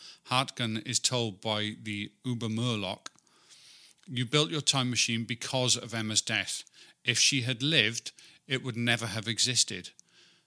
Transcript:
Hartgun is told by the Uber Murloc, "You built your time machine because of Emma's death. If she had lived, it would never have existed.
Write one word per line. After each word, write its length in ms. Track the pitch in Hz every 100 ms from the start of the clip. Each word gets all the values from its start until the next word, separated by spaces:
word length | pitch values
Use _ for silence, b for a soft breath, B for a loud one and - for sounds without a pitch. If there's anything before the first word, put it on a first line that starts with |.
| B B -
Hartgun 560 | 131 135 - 117 110 -
is 120 | 120
told 420 | - 127 113 92
by 360 | 110 107 107 110
the 300 | 113 104 104 _
Uber 240 | 131 117 113
Murloc, 580 | 110 123 110 95 - - _ B B B B B B B B -
"You 200 | 127 120
built 240 | 147 160
your 100 | 156
time 300 | - 139 127
machine 340 | 117 - 113
because 520 | 113 117 - 131 123 117
of 180 | 110
Emma's 260 | 113 110 107
death. 440 | - 110 92 - - B B B
If 140 | - 117
she 240 | - 139
had 200 | 120 117
lived, 500 | 139 160 107 117 - - B B B
it 160 | 135
would 140 | 131 113
never 300 | 120 117 113
have 200 | 110 107
existed. 640 | 110 127 120 - 98 - - b b b b